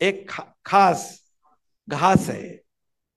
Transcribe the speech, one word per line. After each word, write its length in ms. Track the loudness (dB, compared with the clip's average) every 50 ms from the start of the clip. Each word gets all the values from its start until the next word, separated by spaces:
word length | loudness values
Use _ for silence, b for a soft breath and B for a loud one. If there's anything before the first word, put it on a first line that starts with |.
एक 280 | -2 -2 -2 -4 -12 -14
खा-, 200 | -14 -14 -14 -18 _ _ _
खास 680 | 2 4 4 4 4 2 0 -6 -12 -18 -20 _ _ _ _ _ _ _ _ _ _ _ _ _ -10
घास 400 | -4 0 2 4 4 2 2 0
है, 320 | -6 -10 -12 -14 -16 -20 _ _ _ _ _ _ _ _ _ _ _